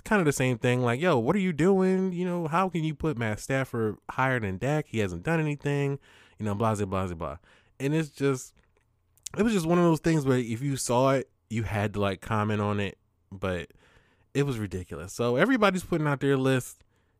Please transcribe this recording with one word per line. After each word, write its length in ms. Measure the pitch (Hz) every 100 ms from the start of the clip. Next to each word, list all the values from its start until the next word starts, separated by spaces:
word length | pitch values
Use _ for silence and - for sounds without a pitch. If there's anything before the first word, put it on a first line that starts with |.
kind 160 | - 208
of 60 | 151
the 60 |
same 240 | 135 127 120
thing. 260 | 127 123
Like, 180 | 123 123
"Yo, 180 | 180 131
what 160 | 117
are 60 | 196
you 120 | 185
doing? 600 | 143 175 190 185 185 185
You 120 | 175
know, 220 | 180 175 156
how 220 | 170 190
can 160 | 170
you 100 | 156
put 240 | 147 160 117
Matt 220 | 113 104
Stafford 560 | - 135 131 120 110 - -
higher 300 | - 131 127
than 180 | 101 95
Dak? 300 | 127 151 -
He 120 | 110
hasn't 240 | 98 87
done 160 | 160 165
anything," 580 | 151 143 143 143 143 139 - - - -
you 80 | 107
know, 80 |
blah, 220 | 101 113 104
blah, 100 | 98
blah, 200 | 95 92
blah, 80 |
blah. 220 | 82 78 76 - _ _ -
And 120 | 135
it's 180 | 160 151
just, 440 | - 139 131 - _ _ _ _ _ _ _ - -
it 60 |
was 100 | 226
just 140 | 202 160
one 120 | 175
of 60 |
those 140 | 170 156
things 260 | 165 160
where 140 | 135 127
if 240 | 117 113
you 140 | 139 131
saw 340 | - 120 135
it, 180 | 135 - _ _
you 140 | 113
had 300 | 98 104 104
to, 60 | 98
like, 200 | 101 95
comment 400 | - 110 107 104
on 180 | 104 104
it, 200 | 98 - _ _ _
but 400 | 95 95 90 - _ _ _ _ _ _
it 120 | 135
was 160 | 143 113
ridiculous. 520 | 101 90 87 76 87
So 220 | - 120
everybody's 480 | 123 214 262 202 185
putting 240 | - 170 151
out 140 | 139
their 160 | 139 135
list, 480 | 131 131 - - _ _ _